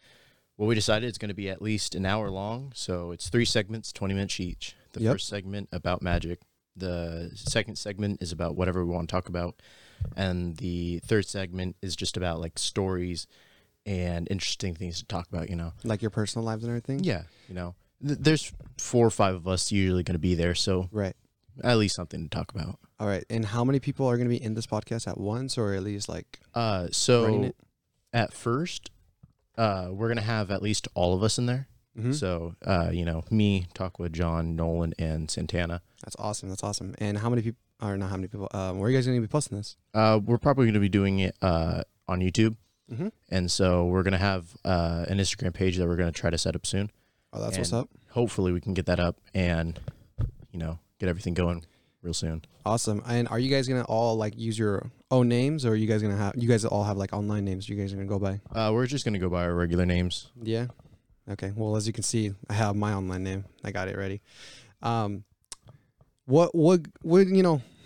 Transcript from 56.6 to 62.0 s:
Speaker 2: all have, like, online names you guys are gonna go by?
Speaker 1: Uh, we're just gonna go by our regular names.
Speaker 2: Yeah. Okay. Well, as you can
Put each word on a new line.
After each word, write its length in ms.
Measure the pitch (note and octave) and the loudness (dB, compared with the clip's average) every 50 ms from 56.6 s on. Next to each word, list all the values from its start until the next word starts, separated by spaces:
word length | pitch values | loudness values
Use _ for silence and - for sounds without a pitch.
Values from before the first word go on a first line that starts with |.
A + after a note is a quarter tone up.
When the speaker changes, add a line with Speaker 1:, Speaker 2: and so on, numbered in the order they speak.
| G2+ | 4
Speaker 2:
all 200 | A2+ - G#2 G#2 | 2 0 0 0
have, 120 | G#2 G2+ | 0 0
like, 160 | G2 G2 G2 - | -2 -2 -2 -2
online 320 | G2+ G#2 G#2 G#2 G#2 G2 | -4 -2 -2 -2 -2 -2
names 240 | G2 F#2+ F#2+ F#2+ - | -2 -2 -4 -6 -6
you 80 | G#2 | -6
guys 160 | G2+ G2 G2 G2 | -4 -4 -4 -4
are 40 | |
gonna 120 | G2 G2 G2 | -6 -4 -2
go 100 | G#2 G2 | -2 -2
by? 220 | G2+ G2 F#2+ G#2 - - | 0 -2 -2 -4 -8 -6
Speaker 1:
Uh, 200 | - A2+ A2 G#2+ A2 | -4 0 2 2 2
we're 140 | A#2 B2+ | 2 2
just 180 | B2 C#3+ C#3 - | 0 -2 -2 -2
gonna 140 | A#2 G#2+ F#2+ | 0 0 0
go 100 | F#2 F2+ | 0 0
by 140 | F2 F2 F2 | 0 0 0
our 100 | F2 F2 | 0 2
regular 300 | F2 F2 E2+ E2+ F2 F2+ | 2 2 2 4 4 4
names. 460 | F2+ F2 F2 F2+ F2+ F2+ - - - _ A#2+ A#2 | 4 4 2 2 0 -2 -6 -10 -14 _ -10 -4
Speaker 2:
Yeah. 260 | A2 A2+ A2+ B2 B2 A#2 - - - - _ _ _ _ _ _ - | -4 -2 -2 -2 -4 -8 -14 -20 -20 -20 _ _ _ _ _ _ -10
Okay. 220 | G2 - - G2 G2 | -8 -6 -6 -6 -4
Well, 220 | G#2+ A2 G#2+ G#2+ | -4 -2 0 0
as 100 | A2 G#2 | 0 0
you 60 | A2 G#2 | -2 -4
can 100 | - | -4